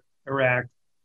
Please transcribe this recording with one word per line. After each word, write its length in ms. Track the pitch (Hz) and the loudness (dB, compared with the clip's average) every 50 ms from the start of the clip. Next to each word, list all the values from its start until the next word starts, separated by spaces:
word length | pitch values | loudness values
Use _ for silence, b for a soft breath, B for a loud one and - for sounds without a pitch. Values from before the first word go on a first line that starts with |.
| - _ _ _ _ 135 | -10 _ _ _ _ -6
Iraq 380 | 139 135 131 127 123 123 123 - - _ _ _ _ _ | -2 0 2 2 2 0 -2 -6 -14 _ _ _ _ _